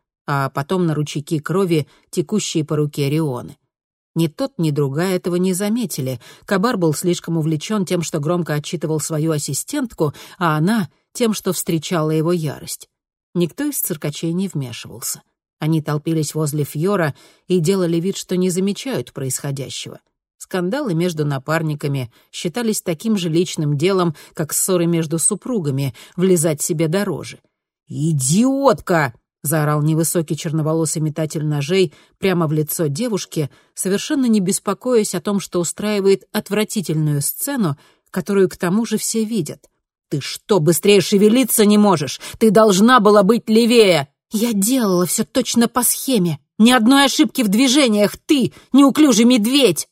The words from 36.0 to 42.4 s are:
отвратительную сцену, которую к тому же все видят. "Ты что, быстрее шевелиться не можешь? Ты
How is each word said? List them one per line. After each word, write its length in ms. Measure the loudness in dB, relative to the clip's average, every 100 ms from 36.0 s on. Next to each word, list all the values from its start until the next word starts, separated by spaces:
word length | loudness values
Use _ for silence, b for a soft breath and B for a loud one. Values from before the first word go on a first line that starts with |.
| 2 2 0
отвратительную 920 | -8 -4 -2 -2 -4 -4 -2 0 -2
сцену, 560 | -4 -6 -6 -2 -2 -4 b b b
которую 400 | -8 -2 2 2
к 80 | 0
тому 280 | -2 -2 -2
же 120 | -4
все 280 | -4 -4 -2
видят. 440 | -4 -4 -10 _ _ _ _ _
"Ты 120 | -6
что, 380 | -6 -12 0 2
быстрее 420 | 2 2 4 4
шевелиться 640 | 4 4 4 4 2 4 4
не 120 | 6
можешь? 440 | 4 2 -2 -8 B
Ты 140 | 0